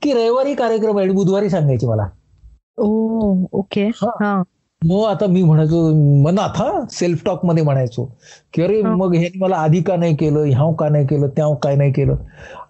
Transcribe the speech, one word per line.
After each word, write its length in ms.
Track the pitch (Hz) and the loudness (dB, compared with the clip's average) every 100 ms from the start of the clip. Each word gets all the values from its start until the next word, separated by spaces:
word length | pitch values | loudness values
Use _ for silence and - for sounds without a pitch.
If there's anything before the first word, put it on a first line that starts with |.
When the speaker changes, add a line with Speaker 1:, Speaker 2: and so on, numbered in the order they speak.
Speaker 1:
की 100 | 294 | -2
रविवारी 420 | 247 226 254 277 | 0 0 0 -2
कार्यक्रम 420 | 277 233 226 220 202 | -2 -2 0 0 0
आहे 80 | 190 | 0
आणि 80 | |
बुधवारी 360 | 190 180 196 208 | 2 2 0 0
सांगायचे 360 | 180 147 123 123 | 0 0 0 0
मला. 220 | 107 101 - _ _ - _ _ - | -2 -4 -10 _ _ -20 _ _ -4
Speaker 2:
ओ, 120 | 214 220 220 226 208 185 180 | -2 0 -2 -2 0 0 -2
ओके. 340 | 196 190 214 202 | -4 -4 -2 -2
Speaker 1:
हा. 240 | 233 208 214 | -2 -4 -2
Speaker 2:
हा. 180 | 208 202 180 _ _ - | -2 -2 -4 _ _ -4
Speaker 1:
मग 200 | 165 190 | 0 0
आता 220 | 220 190 208 | 0 0 2
मी 160 | 180 | 4
म्हणायचो 520 | 170 156 156 170 165 156 143 143 | 4 4 4 2 2 4 4 4
मनात, 280 | 143 190 190 - | 4 2 -2 -2
हा, 240 | 247 392 240 | -2 -2 -6
सेल्फ 340 | - 175 160 | -4 -2 -2
टॉक 200 | 214 180 | -2 -2
मध्ये 200 | 180 165 | 0 2
म्हणायचो 520 | 151 135 123 - 120 - - - _ | 2 0 -2 -6 -10 -12 -20 -20 _
की 80 | - | -2
"अरे, 200 | 175 214 | 0 0
Speaker 2:
हा. 140 | 190 180 | 0 0
Speaker 1:
मग 180 | 190 | 0
ह्यांनी 240 | 165 175 185 | 0 -2 -2
मला 180 | 185 180 | -2 0
आधी 260 | 156 180 | 2 2
का 140 | 170 180 | 2 0
नाही 200 | 170 147 | 0 0
केलं, 240 | 160 147 | 0 0
ह्याव 320 | 151 127 156 | 0 2 0
का 160 | 156 151 | 0 0
नाही 180 | 147 135 | 0 0
केलं, 220 | 147 139 | 0 -2
त्याव 260 | 165 151 | 0 -2
काय 220 | 143 147 143 | -2 0 2
नाही 160 | 143 | 2
केलं?" 240 | 135 135 135 - - - - | 2 0 -2 -8 -18 -20 -18